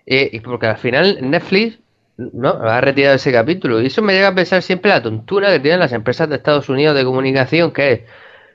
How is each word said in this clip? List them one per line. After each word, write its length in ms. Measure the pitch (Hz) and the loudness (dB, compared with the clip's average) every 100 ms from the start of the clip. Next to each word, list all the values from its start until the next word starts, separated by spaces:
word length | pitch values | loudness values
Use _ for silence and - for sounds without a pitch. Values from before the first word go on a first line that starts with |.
| - | -4
eh, 240 | 131 139 | -2 -2
y 80 | 117 | -4
porque 260 | 113 120 113 | -10 -4 -4
al 120 | 107 | -2
final 400 | 127 127 185 196 | -2 0 0 0
Netflix, 580 | 127 165 175 190 226 220 _ _ _ - | -2 -2 0 -2 -2 -6 _ _ _ -14
¿no? 340 | 123 117 131 | -12 -4 -2
ha 300 | 185 113 117 | 0 0 2
retirado 360 | 135 135 139 135 | 2 2 4 4
ese 160 | - | 2
capítulo, 500 | 123 117 185 139 113 | 2 2 -2 0 0
y 40 | 131 | 0
eso 160 | 131 | 0
me 120 | 214 | 0
llega 140 | 190 196 | 2 2
a 60 | |
pensar 280 | 185 170 185 | 2 0 -2
siempre 280 | 170 185 208 | 0 -2 2
la 120 | 175 | 0
tontura 480 | 117 110 113 196 202 | 0 -6 -4 -2 2
que 80 | 165 | 2
tienen 200 | 135 175 | 2 2
las 120 | 160 | 0
empresas 360 | 117 113 123 160 | -2 -4 -4 -2
de 80 | 139 | -2
Estados 320 | - 147 - | 0 0 0
Unidos 280 | 135 151 143 | 0 2 2
de 80 | |
comunicación, 680 | 127 131 131 135 131 160 170 | 0 0 0 0 0 0 0
que 200 | 160 139 | 0 0
es 80 | 117 - - - - - | 0 -4 -20 -20 -20 -20